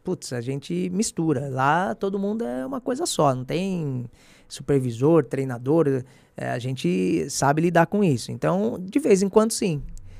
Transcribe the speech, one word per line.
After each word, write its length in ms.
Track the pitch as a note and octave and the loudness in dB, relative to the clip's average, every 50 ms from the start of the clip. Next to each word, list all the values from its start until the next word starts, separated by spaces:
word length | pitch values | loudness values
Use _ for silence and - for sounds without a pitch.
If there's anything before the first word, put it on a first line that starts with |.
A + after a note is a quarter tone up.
| _ | _
putz, 300 | - F#3 - - - B2+ | -6 -6 -4 -6 -6 -6
a 80 | B2 | -6
gente 480 | A#2 B2 C3+ C#3 - - E3+ F3 F3+ F#3 | -4 -4 -6 -6 -6 -4 -4 -4 -2 -2
mistura. 580 | F3+ F#3 A3+ - - - E3 D#3+ D3 B2 C#3+ C#3 | -2 -2 -2 -2 -2 -2 0 0 0 0 -2 -2
Lá 460 | C3 C3 C3 C#3 D3+ E3+ F#3 G#3+ A3+ | -2 0 2 2 2 2 0 -2 -4
todo 240 | A3 - G3 G3 G3+ | -4 -4 -4 -2 -2
mundo 260 | G3 G3+ G#3+ A3+ A#3 | -2 -2 -4 -4 -4
é 200 | A#3+ B3 B3+ C4 | -6 -6 -6 -6
uma 140 | C4 C4+ B3+ | -6 -8 -6
coisa 260 | - - B3 C4 F4 | -4 -4 -4 -2 -4
só, 280 | E4+ - - D#3+ C#3+ C3 | -4 0 2 2 2 2
não 100 | B2+ B2+ | 0 -2
tem 640 | B2+ C#3 D#3+ F#3 G3 F#3+ F3 D#3+ C#3+ C3 B2+ B2 B2 - - - - - - _ - | -4 -4 -2 -2 -2 -2 -4 -4 -4 -4 -6 -6 -8 -12 -18 -20 -20 -20 -20 _ -18
supervisor, 760 | - - C#3 - D3 C#3 C3 B2+ A2+ A2+ C3 D3+ E3+ E3 C3+ | -16 -10 -2 0 2 2 2 0 -2 0 4 6 6 6 4
treinador, 760 | B2 - C3+ C3+ C3+ B2 A#2 A#2+ C3 D3+ E3 D#3+ C#3+ C3+ C3 C3 - - - _ _ _ | 2 -2 -4 -4 -4 -6 -6 -2 2 2 4 4 2 2 0 -4 -8 -14 -20 _ _ _
é, 140 | - B2+ B2+ | -8 -6 -6
a 80 | B2+ B2+ | -4 -4
gente 680 | A2+ B2+ C3 C3 - E3+ F3+ F#3 F#3 F#3 D#3+ E3 D#3+ C#3+ | -4 -6 -6 -2 -2 0 0 2 2 0 0 0 -2 -2
sabe 320 | - - C#3+ C3+ C#3+ D#3 E3 | -2 0 2 2 4 4 2
lidar 240 | F3+ E3+ E3+ E3+ | 4 4 4 4
com 160 | - - G3+ G#3 | 4 4 2 4
isso. 300 | F3+ C#3 A#2 - - A#2+ | 4 2 2 0 -6 -6
Então, 460 | A#2 - D3+ E3 F#3+ G#3 A3+ - - | -2 0 0 0 0 0 -2 -4 -6
de 180 | F#3 F#3+ G3+ C#4+ | -8 -4 -2 0
vez 240 | C#4+ D4 G#3 F#3 G3 | 4 4 4 4 4
em 60 | G3 | 4
quando, 240 | F#3 G#3+ G#3+ A3+ A3 | 4 4 4 4 0
sim. 300 | - A#3+ G3+ D#3+ C#3+ C3 - - - - - - - | -2 -2 -2 -2 -2 -4 -8 -12 -14 -14 -14 -16 -16